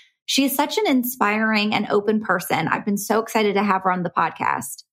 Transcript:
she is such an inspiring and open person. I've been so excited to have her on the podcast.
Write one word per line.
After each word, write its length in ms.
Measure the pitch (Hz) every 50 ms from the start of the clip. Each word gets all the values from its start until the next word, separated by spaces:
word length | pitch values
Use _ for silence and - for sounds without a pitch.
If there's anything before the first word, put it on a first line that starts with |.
| - _ _ _ _ -
she 180 | - 269 277
is 80 | 262 269
such 240 | - 294 - - 427
an 80 | 427
inspiring 880 | 370 277 254 240 247 - - 220 208 208 214 220 220 220 208 208 214 226
and 160 | 226 208 -
open 300 | - 208 202 220 220 214
person. 480 | 214 - 180 185 - - - 151 165 -
I've 180 | - - -
been 140 | 214 202 190
so 180 | - - 208 220
excited 340 | 220 - - 226 214 208 185
to 80 | 196 202
have 180 | 202 190 190
her 100 | 190 185
on 120 | 180 185 170
the 80 | 175
podcast. 720 | - - 165 160 - - - - 69 - - - - - - _